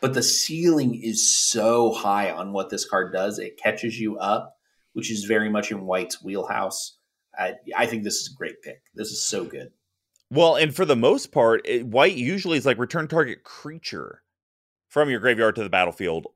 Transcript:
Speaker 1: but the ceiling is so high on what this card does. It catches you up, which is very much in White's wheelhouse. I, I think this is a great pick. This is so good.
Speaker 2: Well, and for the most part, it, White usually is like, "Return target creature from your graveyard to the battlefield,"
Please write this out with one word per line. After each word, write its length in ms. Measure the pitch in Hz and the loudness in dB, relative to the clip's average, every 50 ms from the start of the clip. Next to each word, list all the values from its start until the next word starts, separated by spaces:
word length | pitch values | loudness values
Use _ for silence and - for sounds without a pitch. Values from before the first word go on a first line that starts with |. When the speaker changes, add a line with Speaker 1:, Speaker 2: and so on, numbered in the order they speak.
Speaker 1:
but 120 | 131 127 131 | -2 0 0
the 80 | 127 117 | 2 0
ceiling 720 | - - - - - 160 165 175 170 160 147 131 120 110 | 2 0 0 -2 -2 -2 2 4 4 4 4 2 0 -2
is 420 | 110 110 113 110 113 - - - | -2 -4 -4 -2 0 2 2 2
so 540 | - - - - 110 104 113 117 120 117 110 110 | 2 2 0 0 2 2 4 4 4 4 2 2
high 380 | - - 101 101 101 101 90 | 0 0 2 2 2 0 -2
on 200 | 78 80 95 98 101 | -4 -6 -8 -6 -4
what 160 | 95 92 - | -6 -6 -4
this 160 | 104 95 - | -6 -8 -6
card 280 | - 101 95 92 90 92 | -2 -2 -2 -2 0 -2
does. 260 | 92 95 104 101 - | -2 -2 -2 -4 -6
It 180 | 98 95 - | -10 -12 -12
catches 420 | - - 107 107 - 120 113 - 120 | -2 -2 -2 -2 -2 -6 -6 -6 -4
you 180 | 110 107 - | -4 -4 -4
up, 400 | - 95 101 107 117 - - _ _ _ _ _ _ _ _ - | -2 -2 0 0 -2 -2 -10 _ _ _ _ _ _ _ _ -12
which 180 | - - 117 | -10 -8 -6
is 140 | 113 104 98 | -6 -6 -2
very 240 | 104 113 107 107 107 | 0 2 2 2 0
much 220 | 107 107 104 - | -2 -2 -2 -4
in 140 | 107 98 95 | -8 -8 -4
White's 360 | 92 92 92 90 87 - - 95 | -4 -2 -2 -2 -6 -10 -12 -10
wheelhouse. 760 | 95 101 - - - - - 98 - - - - - _ _ _ _ _ _ _ _ - | -8 -6 -6 -4 -4 -4 -4 -4 -4 -6 -8 -10 -12 _ _ _ _ _ _ _ _ -8
I, 160 | - 95 90 - - - - - | -6 -6 -6 -6 -10 -14 -8 -2
I 80 | 107 120 | 0 0
think 180 | 113 117 110 104 | 0 -2 -6 -6
this 120 | 101 - | -6 -6
is 160 | - - - - | -6 -8 -10 -12
a 20 | |
great 260 | - 85 76 - _ - | -12 -12 -12 -12 _ -18
pick. 180 | - - _ _ _ _ | -18 -18 _ _ _ _
This 160 | - - - | -10 -10 -8
is 120 | - - - | -8 -6 -6
so 220 | - 110 95 87 | -4 -4 -6 -6
good. 260 | - - 65 - - _ _ _ _ _ _ _ _ _ _ _ - | -8 -12 -16 -16 -18 _ _ _ _ _ _ _ _ _ _ _ -2
Speaker 2:
Well, 240 | 123 151 170 165 147 | 4 6 6 6 6
and 200 | 139 160 151 - | 4 2 0 2
for 100 | 185 190 | 0 2
the 100 | 151 135 | 4 4
most 360 | 113 117 143 262 269 - - | 6 6 4 4 4 0 -2
part, 300 | - 143 117 113 113 110 - | 2 4 4 6 4 2 2
it, 200 | - 123 120 127 | -2 -2 -2 -2
White 300 | 117 107 131 156 190 185 | 0 4 4 4 4 4
usually 420 | 123 120 135 190 196 185 175 160 | 0 -4 -4 -4 -4 -2 -2 -2
is 80 | 135 113 | 2 2
like, 120 | 135 120 | 2 0
"Return 300 | 110 123 - - 165 156 | 0 -2 -4 -4 -6 -6
target 360 | 139 160 165 151 120 92 _ _ | -2 0 0 0 0 -2 _ _
creature 800 | - - - - 151 160 165 - - - 85 60 50 - _ _ _ _ _ _ _ _ _ _ _ _ _ _ _ | -20 -20 -18 -18 -18 -18 -12 -12 -12 -10 -10 -12 -14 -16 _ _ _ _ _ _ _ _ _ _ _ _ _ _ _
from 200 | - 143 151 143 | 2 2 2 2
your 100 | 123 104 | 0 0
graveyard 360 | 107 127 117 113 113 107 - | 2 2 4 4 2 2 2
to 80 | 117 107 | 0 -4
the 60 | 95 | 0
battlefield," 580 | 98 92 90 87 - - 98 85 80 82 - - _ | 2 2 2 2 0 -4 -4 -2 -2 -4 -6 -10 _